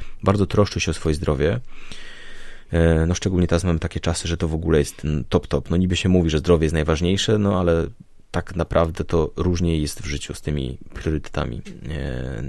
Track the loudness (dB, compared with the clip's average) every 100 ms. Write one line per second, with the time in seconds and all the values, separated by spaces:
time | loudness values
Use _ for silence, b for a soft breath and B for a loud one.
0 | B B 2 4 4 4 2 2 -2 0
1 | 0 0 0 2 2 0 B B B B
2 | B B B B B B B 2 4 4
3 | 2 0 0 2 2 2 2 0 -2 -2
4 | -2 -2 -2 -2 0 -2 2 4 2 -2
5 | -2 -2 0 0 0 -4 0 2 2 2
6 | 4 4 4 2 4 4 4 2 2 2
7 | 2 2 2 2 2 2 2 2 0 -8
8 | -20 -20 -6 -6 -4 -4 0 2 0 -2
9 | 0 0 0 0 0 2 2 0 -2 -4
10 | -8 -8 -8 -8 -4 -4 -4 -8 -12 -6
11 | -2 -2 -4 -6 -4 -6 -12 -14 -10 -6
12 | -6 -6 -6 -6